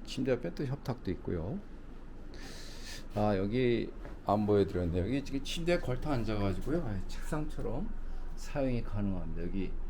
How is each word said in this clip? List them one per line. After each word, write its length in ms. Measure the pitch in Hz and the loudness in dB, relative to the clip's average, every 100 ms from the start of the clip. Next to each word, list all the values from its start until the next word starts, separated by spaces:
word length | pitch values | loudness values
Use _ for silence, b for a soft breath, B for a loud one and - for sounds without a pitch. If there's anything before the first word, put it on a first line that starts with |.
침대 280 | - - 127 | -8 -2 2
옆에 220 | 123 170 | 2 0
또 100 | 175 | -4
협탁도 460 | 139 139 - - - | -4 -4 -4 -4 -2
있고요. 460 | 85 - 87 85 196 - - - - - - - - B B B B B B B | -4 -2 -2 -2 -4 -8 -12 -12 -12 -12 -10 -10 -10 B B B B B B B
아, 200 | 107 107 98 | 2 4 4
여기 540 | 101 123 123 117 104 - - - - | 2 4 4 4 2 -4 -10 -4 2
안 200 | 104 104 | 4 6
보여드렸네요. 580 | 104 95 90 87 90 | 6 6 4 2 2
여기 200 | 95 139 | 2 0
지금 180 | - 135 | -2 -4
침대에 360 | - - 165 175 | -2 -2 2 2
걸터 340 | - 123 156 | 2 0 0
앉아가지고요. 680 | 131 113 104 101 92 - 165 | 0 2 2 2 2 2 0
아, 180 | 139 98 - | 0 0 -2
책상처럼 800 | - - 156 147 - 120 120 226 - B B B B | -2 0 0 0 -2 -2 0 0 -2 B B B B
사용이 460 | - 147 131 120 | -2 0 2 2
가능합니다. 600 | - 104 101 90 80 80 | 0 0 2 0 0 -2
여기 300 | 87 98 - - - | 0 0 0 0 0